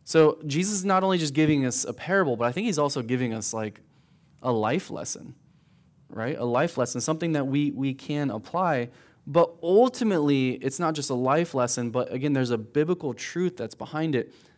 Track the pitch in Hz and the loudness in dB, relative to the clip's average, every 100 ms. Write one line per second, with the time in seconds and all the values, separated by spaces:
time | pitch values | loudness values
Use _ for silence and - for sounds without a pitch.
0 | - 165 151 - 151 151 196 202 196 190 | 2 6 6 4 -2 -2 0 0 2 2
1 | 190 180 151 139 156 147 127 - - - | 2 2 0 2 4 4 2 0 -2 -6
2 | 160 196 156 113 120 135 226 147 143 135 | -2 0 2 0 0 0 -2 0 0 -2
3 | 113 127 123 110 107 110 107 - _ _ | -2 -2 0 -2 -4 -4 -6 -8 _ _
4 | _ _ _ _ 127 113 107 160 - - | _ _ _ _ -2 0 0 0 -4 -8
5 | - - 131 - _ _ _ _ _ _ | -8 -10 -12 -20 _ _ _ _ _ _
6 | - 110 117 151 120 120 165 - 120 123 | -14 -6 -6 -4 0 0 0 0 -2 -2
7 | 156 160 170 151 135 139 147 127 135 135 | -4 -2 -2 -2 0 0 -2 -2 -4 -4
8 | - 147 139 107 - 175 180 135 117 - | -6 -4 -4 -4 -6 -2 0 0 -4 -10
9 | - _ - 160 170 - 170 202 247 - | -20 _ 0 4 4 0 4 6 6 4
10 | 220 175 147 139 127 120 135 156 165 151 | 0 2 4 2 2 -2 -4 -2 -2 -2
11 | 135 123 127 151 170 135 123 - 120 123 | -2 0 2 2 2 0 0 0 -2 -2
12 | - 127 147 135 123 117 107 147 156 180 | -4 -4 0 0 2 0 0 0 0 -2
13 | 151 110 - 170 180 175 110 - - 151 | -4 -8 -8 -2 -2 -2 -8 -8 -8 -4
14 | 160 127 - - - | 0 0 -2 -12 -20